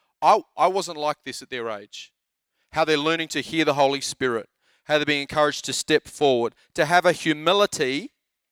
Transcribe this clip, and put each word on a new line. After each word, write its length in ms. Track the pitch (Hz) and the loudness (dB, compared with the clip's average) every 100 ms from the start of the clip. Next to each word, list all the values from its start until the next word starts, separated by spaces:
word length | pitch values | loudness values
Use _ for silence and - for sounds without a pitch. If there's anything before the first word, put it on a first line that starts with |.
| _ - | _ 0
I, 200 | 156 220 - - | 4 4 0 0
I 100 | 170 | 0
wasn't 300 | 196 170 151 | 0 -6 -6
like 200 | 147 151 | -6 -6
this 180 | 135 - | -8 -14
at 80 | 127 | -10
their 200 | 127 117 | -8 -8
age. 420 | 104 104 - - _ _ _ _ _ _ | -8 -12 -20 -20 _ _ _ _ _ _
How 120 | 156 | -2
they're 140 | 156 151 | 2 2
learning 300 | 156 165 160 | 0 -2 -4
to 120 | 151 | -6
hear 240 | - 160 151 | -4 -2 0
the 100 | 139 | 2
Holy 260 | 139 139 | 2 0
Spirit, 480 | - - 131 113 - _ _ _ - | -6 -4 -2 -2 -6 _ _ _ -2
how 120 | 151 | 0
they're 80 | 147 | 0
being 160 | 143 | -2
encouraged 440 | 139 156 147 - - | -2 0 0 -2 -8
to 80 | |
step 340 | - - 156 - | -6 0 0 0
forward, 480 | - 143 123 117 _ _ | 0 2 2 0 _ _
to 120 | - 151 | -2 2
have 200 | 175 175 | 4 4
a 60 | |
humility, 1000 | 151 160 151 160 202 202 - 131 139 240 _ _ _ _ | 0 -2 -2 2 2 2 0 -4 -4 -8 _ _ _ _